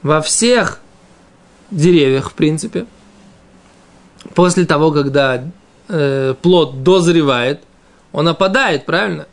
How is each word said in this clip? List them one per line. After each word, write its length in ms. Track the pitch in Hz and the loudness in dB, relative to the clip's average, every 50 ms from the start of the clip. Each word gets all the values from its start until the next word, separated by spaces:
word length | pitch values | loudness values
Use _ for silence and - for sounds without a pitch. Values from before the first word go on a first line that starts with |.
Во 200 | - 143 151 156 | 0 0 0 0
всех 580 | 156 - - - 226 233 247 233 185 - - - - - _ _ _ _ - _ _ _ _ _ _ _ _ _ _ _ | 0 -2 -2 0 2 2 2 2 0 -2 -6 -12 -20 -20 _ _ _ _ -20 _ _ _ _ _ _ _ _ _ _ _
деревьях, 600 | - 156 151 180 180 165 143 131 135 135 135 - | -4 0 2 4 4 4 4 2 0 -2 -4 -8
в 20 | - | -4
принципе, 520 | - 156 151 156 156 - 226 - 170 240 - - - - - - - - - - _ _ _ _ - _ _ _ _ _ _ _ _ _ _ _ - - - - | -2 -2 -2 -2 -4 -8 -8 -8 -10 -10 -10 -18 -20 -20 -20 -20 -20 -20 -20 -20 _ _ _ _ -20 _ _ _ _ _ _ _ _ _ _ _ -20 -20 -6 0
после 320 | - 180 180 175 185 175 | 2 2 2 2 0 0
того, 260 | - 160 147 156 160 | 0 2 2 2 2
когда, 520 | 147 147 139 139 135 143 135 131 127 120 127 160 175 _ _ _ _ _ _ - | 2 0 -2 0 0 0 0 0 -2 -4 -6 -12 -16 _ _ _ _ _ _ -6
э, 460 | 202 156 143 139 135 135 135 131 131 - | -4 -2 -2 0 -2 -2 -2 -4 -4 0
плод 420 | - 175 180 175 156 131 135 131 131 | 0 2 4 4 2 0 -4 -2 0
дозревает, 760 | 180 185 190 170 170 170 170 151 139 127 120 120 131 143 - _ _ _ _ _ _ _ _ _ _ - | 2 2 4 2 2 2 2 2 0 0 0 -2 -4 -4 -6 _ _ _ _ _ _ _ _ _ _ -6
он 140 | 151 156 170 | -2 -2 -2
опадает, 560 | 160 - 190 196 196 262 269 214 160 135 - | 0 0 -2 0 0 0 0 0 -2 -4 -4
правильно? 420 | - 160 180 214 202 170 151 151 _ | -4 -4 -2 -2 -4 -6 -10 -12 _